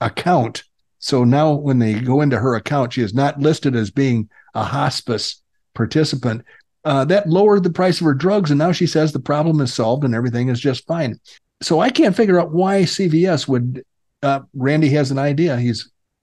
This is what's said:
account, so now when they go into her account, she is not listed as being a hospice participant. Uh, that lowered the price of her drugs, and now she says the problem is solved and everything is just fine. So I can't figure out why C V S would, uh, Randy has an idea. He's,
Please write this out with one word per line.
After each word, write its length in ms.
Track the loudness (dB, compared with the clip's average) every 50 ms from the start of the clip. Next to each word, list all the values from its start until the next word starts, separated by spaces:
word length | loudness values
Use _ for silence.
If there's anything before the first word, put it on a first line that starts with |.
account, 640 | -6 -6 -6 -4 -2 0 2 2 0 -2 -6 -10 -16 _ _ _ _ _ _ _
so 240 | -6 -2 0 2 4
now 300 | 4 4 4 4 2 0
when 280 | 0 0 0 0 2
they 200 | 2 0 0 -2
go 220 | -2 0 0 2 2
into 160 | 2 0 0
her 160 | 0 0 -2
account, 400 | -2 -4 -4 -2 -2 -2 -2 -2
she 80 | -4 -4
is 100 | -2 0
not 260 | 0 0 -2 -2 0
listed 380 | 0 0 0 0 -2 -2 -2
as 140 | -2 -2 -2
being 400 | -2 -2 0 0 0 0 -2 -6 _ -20 _ _ -8
a 100 | -8 -6
hospice 800 | -4 -4 -2 -2 -2 -4 -6 -6 -6 -6 -6 -6 -8 -12 -14 _ _ _ _ _ _ -6
participant. 680 | -4 -4 -2 0 0 0 0 -2 -4 -4 -4 -4 -6 -8 _ -20 -20 _ _ _ _ -4
Uh, 220 | -2 -2 0 0
that 240 | 2 0 0 0 0
lowered 340 | 2 2 4 4 4 4 2
the 60 | 0
price 320 | 0 0 0 0 0 2
of 60 | 2
her 80 | 0 2
drugs, 360 | 2 2 0 0 2 0 0
and 80 | 0 2
now 140 | 2 0 0
she 140 | 0 0
says 260 | 0 2 0 0 0 0
the 80 | -2
problem 400 | -2 -2 -2 0 2 2 2 2
is 140 | 0 0 -2
solved 300 | -2 0 0 0 0 0
and 100 | 0 0
everything 340 | 0 -2 -2 -2 -2 -2 -2
is 100 | -2 -2
just 280 | -2 -2 -2 -2 -4
fine. 340 | -6 -4 -4 -4 -4 -6 -10 _ -20 -20 -20 _ _ _ _
So 180 | -4 0 0 2
I 120 | 2 2
can't 260 | 2 2 2 2 2
figure 240 | 2 2 4 4 2
out 120 | 2 2 0
why 340 | 0 0 2 2 2 0
C 200 | 0 0 -2 0 2
V 180 | 2 2 2
S 200 | 2 0 0 0
would, 380 | 0 -2 0 0 -2 -6 -8 -12 _ _ _ _ _ _ _ -4
uh, 180 | -2 -2 -4 -6 _ -8
Randy 340 | -4 0 0 2 2 2 2
has 200 | 2 2 0 0
an 80 | -2 -2
idea. 400 | -2 -2 0 0 0 0 0 0
He's, 320 | -2 -2 -2 -4 -8 -14 _ _ _ _ _ _